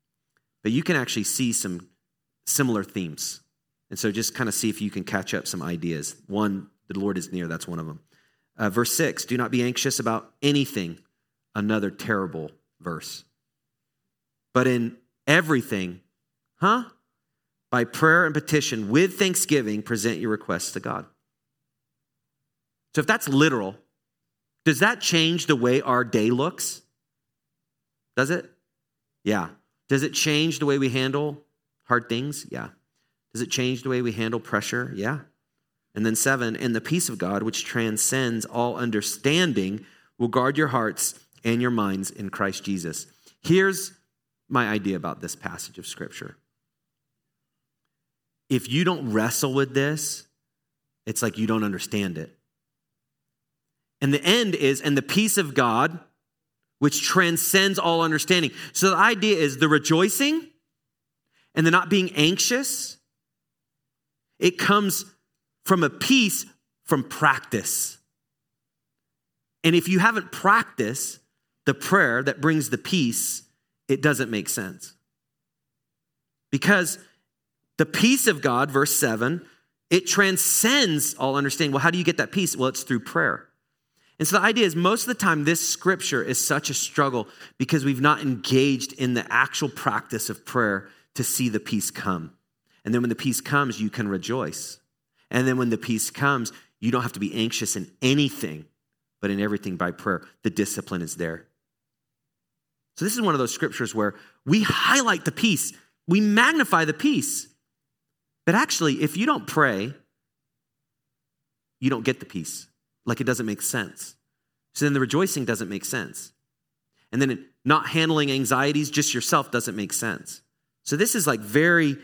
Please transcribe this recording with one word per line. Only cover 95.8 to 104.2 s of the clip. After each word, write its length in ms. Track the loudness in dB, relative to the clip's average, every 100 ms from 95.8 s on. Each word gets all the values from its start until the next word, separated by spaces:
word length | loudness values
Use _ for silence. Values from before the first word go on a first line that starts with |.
| -2 -2 -4
comes, 420 | -2 -2 0 -4 -10 _ -4
you 100 | -2
don't 140 | -2
have 100 | -4
to 60 | -4
be 140 | -4 -2
anxious 400 | -2 -2 -4 -6
in 200 | -8 -2
anything, 640 | 2 2 2 -2 -10 -10 -16 _ _ _ _ -8
but 100 | -4
in 100 | -2
everything 380 | -2 -2 -6 -4
by 140 | -4
prayer. 340 | -4 -4 -4 -6 _
The 80 | -4
discipline 540 | -2 -2 -4 -6 -8
is 140 | -8 -6
there. 300 | -8 -8 -16 _ _ _ _ _ _ _ _ _ _ _ _ _ _ -6
So 100 | -4
this 80 |
is 80 | 0
one 140 | 2 2
of 40 |
those 140 | 0
scriptures 400 | -2 -4 -4 -6
where 220 | -2 -2 -4